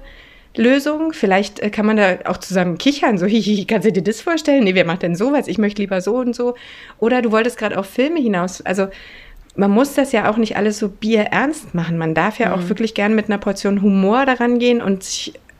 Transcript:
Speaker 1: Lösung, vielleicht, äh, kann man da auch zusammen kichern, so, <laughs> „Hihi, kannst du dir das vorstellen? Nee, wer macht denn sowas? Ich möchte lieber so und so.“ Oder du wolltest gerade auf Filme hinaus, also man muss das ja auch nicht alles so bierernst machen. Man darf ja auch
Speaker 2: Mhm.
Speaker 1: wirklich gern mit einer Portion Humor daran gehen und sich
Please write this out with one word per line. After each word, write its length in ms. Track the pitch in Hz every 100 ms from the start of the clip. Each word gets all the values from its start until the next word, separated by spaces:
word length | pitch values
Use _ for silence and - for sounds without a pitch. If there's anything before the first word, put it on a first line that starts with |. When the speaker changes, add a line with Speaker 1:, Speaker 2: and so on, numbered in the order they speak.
| - - - - - -
Speaker 1:
Lösung, 560 | 233 277 294 302 320
vielleicht, 480 | 311 196 190 202 -
äh, 100 | 208
kann 160 | 214 214
man 120 | 214
da 200 | 190 180 -
auch 120 | 180
zusammen 400 | - 185 175 165
kichern, 400 | 269 285 311 196
so, 80 | 190
<laughs> 0 |
„Hihi, 400 | 226 196 208 185
kannst 220 | 220 214
du 40 |
dir 120 | 185
das 180 | 190 226
vorstellen? 420 | 349 320 302 277
Nee, 120 | 196 185
wer 100 | 165
macht 160 | 175
denn 140 | 175 175
sowas? 320 | 247 285 -
Ich 100 | 185
möchte 240 | 208 208
lieber 180 | 202 190
so 140 | 202 247
und 160 | 247 233
so.“ 200 | 240 247 - - - -
Oder 220 | 226 254
du 100 | 233
wolltest 260 | 220 233 -
gerade 200 | 208 -
auf 100 | 196
Filme 320 | - 285 339
hinaus, 400 | 233 180 185 -
also 260 | 190 190 196 - - - - - - -
man 140 | 196
muss 220 | 208 277 -
das 160 | 262
ja 160 | 220 196
auch 80 | 220
nicht 180 | 214 -
alles 220 | 214 208
so 80 | 208
bierernst 840 | - 214 220 208 185 269 311 - 165
machen. 220 | 165 170
Man 160 | 160
darf 260 | 160 196 -
ja 140 | 233
auch 40 | 180
Speaker 2:
Mhm. 80 | 175
Speaker 1:
wirklich 240 | 220 220
gern 220 | 220 208 220
mit 100 | 208
einer 120 | 202
Portion 440 | 202 196 202 202
Humor 440 | 202 196 190 240 269
daran 340 | 247 240 240
gehen 220 | 240 240
und 220 | 196 190
sich 300 | - - - - - -